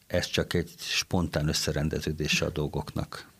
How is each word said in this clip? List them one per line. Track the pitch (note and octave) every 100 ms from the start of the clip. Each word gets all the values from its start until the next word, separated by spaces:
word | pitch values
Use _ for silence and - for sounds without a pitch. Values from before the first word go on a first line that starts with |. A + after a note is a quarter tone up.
| -
ez | F2 -
csak | - D#2+
egy | F2 E2 -
spontán | - - - F#2 E2 D#2+ D2+
összerendeződése | D2+ - D2 D2+ D2+ D#2 D2+ D2 - D2
a |
dolgoknak. | D2+ D2 D2 - - - - -